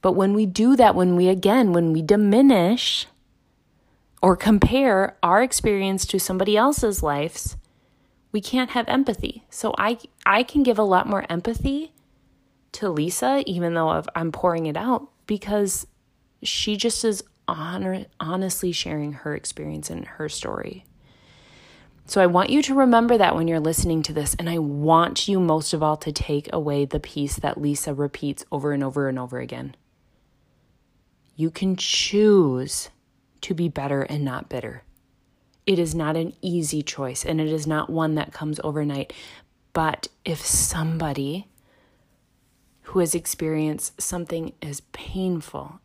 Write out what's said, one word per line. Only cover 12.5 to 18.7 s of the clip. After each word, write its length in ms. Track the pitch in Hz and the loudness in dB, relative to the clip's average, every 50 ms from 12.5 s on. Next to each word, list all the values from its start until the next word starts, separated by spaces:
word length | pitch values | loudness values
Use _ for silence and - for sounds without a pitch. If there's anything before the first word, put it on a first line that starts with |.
| _ _ _ _ - | _ _ _ _ -12
to 160 | - - 202 | -6 -4 -4
Lisa, 540 | 170 151 - 180 175 - - 254 269 277 - | -2 -2 -2 -2 -2 -2 0 0 0 0 0
even 280 | - 190 170 175 170 170 | -2 -4 -2 -2 -2 0
though 140 | 165 160 160 | 0 0 0
I've, 200 | 160 160 160 - - | 0 -2 -4 -4 -6
I'm 160 | - 165 165 | -4 -4 -4
pouring 360 | 151 - - 180 170 165 165 | -4 0 0 0 0 0 -2
it 100 | 156 147 | -4 -4
out, 320 | 160 202 247 254 262 277 - _ _ _ | -4 -2 0 -2 -2 -2 -8 _ _ _
because 600 | - 208 202 - 202 202 208 208 196 185 - - - _ _ _ _ _ _ _ _ _ _ - | -6 -6 -6 -4 -2 0 0 0 0 -2 -6 -8 -12 _ _ _ _ _ _ _ _ _ _ -8
she 340 | - - - - - 214 | -6 -6 -4 -4 -4 -4
just 280 | 196 - 233 226 - - | -2 -2 -2 -2 0 -2
is 200 | 226 208 190 - _ _ _ _ - | -2 -2 -2 -6 _ _ _ _ -6
honor-, 580 | - 160 151 165 175 185 196 190 185 190 - - _ _ | -6 -6 -6 -8 -6 -6 -4 -4 -4 -6 -8 -12 _ _
honestly 520 | - 160 165 185 190 190 180 - - 180 | -8 -6 -4 -4 -2 -4 -4 -4 -4 -4